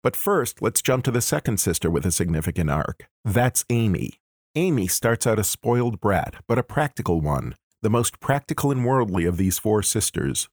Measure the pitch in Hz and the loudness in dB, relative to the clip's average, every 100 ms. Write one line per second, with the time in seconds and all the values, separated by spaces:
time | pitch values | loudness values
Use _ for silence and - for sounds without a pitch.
0 | 127 - - 196 120 - - - - 127 | -2 -2 0 0 -2 -2 -2 -2 0 0
1 | 131 120 - 151 - 107 - 82 82 82 | 0 -2 0 -2 -2 -2 -2 0 0 0
2 | 85 - 87 80 78 80 78 71 - - | 0 -2 0 0 -2 -2 0 0 -4 -8
3 | - _ - 101 123 - - 117 113 87 | -18 _ -2 2 2 0 -2 0 2 0
4 | - - _ _ _ 151 185 135 92 - | -4 -10 _ _ _ -2 0 0 0 0
5 | 117 113 120 107 101 - 110 120 123 107 | 0 0 0 0 0 -4 0 0 0 0
6 | 104 90 - - - 117 - - 147 - | 0 2 0 -4 -2 0 0 -2 -2 -4
7 | - 82 73 69 62 - _ _ 110 117 | 0 0 2 0 -4 -12 _ _ 0 2
8 | 120 - - 139 - 160 143 135 120 131 | 0 -4 -2 -2 -2 -2 0 0 2 2
9 | 110 92 85 87 95 - 107 107 98 110 | 2 0 0 2 2 2 0 0 2 -2
10 | - - 69 - - | -2 -2 -4 -4 -8